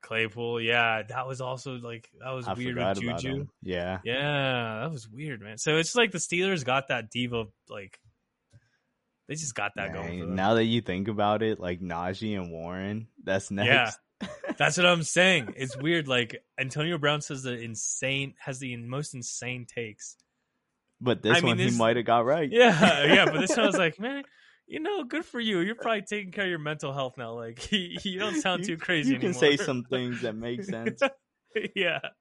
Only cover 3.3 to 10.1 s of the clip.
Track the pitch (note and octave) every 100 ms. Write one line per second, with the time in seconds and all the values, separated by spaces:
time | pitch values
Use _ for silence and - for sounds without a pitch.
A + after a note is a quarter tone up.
3.3 | C3+ C#3+ _ F#2 F2+ F2 F#2 G#2+ B2 C#3+
4.3 | C#3+ C3+ B2+ A#2 A2 C3+ D3+ A2 A2 D3+
5.3 | B2 G2+ A2 - D#3 E3 B3 A#3 F3+ -
6.3 | F3 F#3 F#3 B2 C3 C3+ B2+ A2 A#2+ B2
7.3 | A#2+ G#2+ _ _ G#2+ F#2+ - _ _ _
8.3 | _ _ - _ _ _ _ _ _ _
9.3 | D3+ D#3 - G2+ - G2 F2 G2